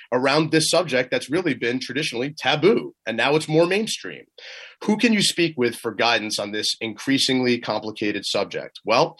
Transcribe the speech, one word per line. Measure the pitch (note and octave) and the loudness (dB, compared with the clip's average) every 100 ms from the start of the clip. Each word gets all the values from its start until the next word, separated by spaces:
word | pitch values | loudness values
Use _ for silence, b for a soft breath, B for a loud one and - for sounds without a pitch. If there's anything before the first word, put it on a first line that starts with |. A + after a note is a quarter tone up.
| B | B
around | B2+ C3+ D3+ D#3+ | 0 2 2 4
this | D#3 D#3 | 2 4
subject | E3+ F3 B2+ C3 | 2 2 0 0
that's | B2+ - | -4 -2
really | C#3+ E3+ | -2 -2
been | A2+ A#2+ B2+ | -2 -2 -2
traditionally | C3 B2+ - A#2 C#3+ D#3 | -4 -4 -4 -4 -6 -4
taboo, | B2+ D3 F3+ A#3+ - - - | -2 2 4 4 -2 -8 -6
and | A2+ | 0
now | C3 D#3 | 2 2
it's | D#3 | 2
more | D#3 E3+ | 2 4
mainstream. | G3+ G#3+ - F#2 C2 - - B B B B | 0 -2 -6 -8 -14 -18 -20 B B B B
Who | - G#3+ | -2 2
can | A#3+ | 4
you | G#3 | 4
speak | D#3+ - E3 B2+ | 2 2 0 2
with | A#2+ A2 | -2 0
for | A#2 | -6
guidance | G#2 A#2 A2+ G#2+ - | 0 2 2 0 -4
on | G#2 | -4
this | G#2 G2+ - | -4 -4 -4
increasingly | A2+ G#2 C3+ C3+ - B2+ B2+ A#2+ | -6 -6 0 0 2 2 2 0
complicated | A#2+ G#2+ A2 G#2+ G#2 G2+ - | -2 -4 -6 -4 -4 -2 -4
subject? | G#2 G2 D2+ B1 - | -2 -4 -6 -12 -8
Well, | G2+ A#2+ E3 | 2 4 2